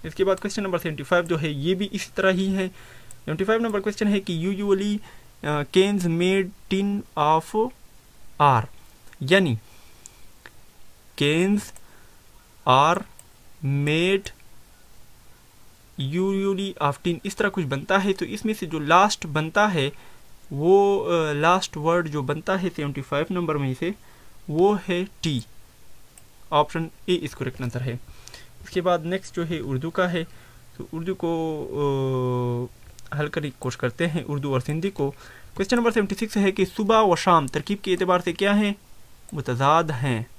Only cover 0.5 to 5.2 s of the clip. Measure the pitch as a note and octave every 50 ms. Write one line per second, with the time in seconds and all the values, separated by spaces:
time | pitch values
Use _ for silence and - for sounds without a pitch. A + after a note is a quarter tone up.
0.5 | - G#3+ G3+ F#3+ F3 E3+ - E3+ D#3 C#3+ C#3+ - F3+ F3 F3 E3+ E3+ D#3 D3+ D#3
1.5 | D3+ C#3 C#3 E3+ F#3+ F#3 G3+ G3 - G3 - - - - G3 F#3+ F#3+ F3+ F#3+ F#3+
2.5 | F#3+ G3 F#3 F#3 - - - - - - - - - - - - D#3 D#3+ F#3+ G#3
3.5 | A3 A3+ A#3 A#3 G#3 G3+ G3 G#3 G#3 - G#3+ G#3 G3+ G3 G3 - F3 D#3+ E3 F#3+
4.5 | G3+ F#3 G#3 G3+ G3 F#3+ G3+ G#3 G#3 G#3 - - - -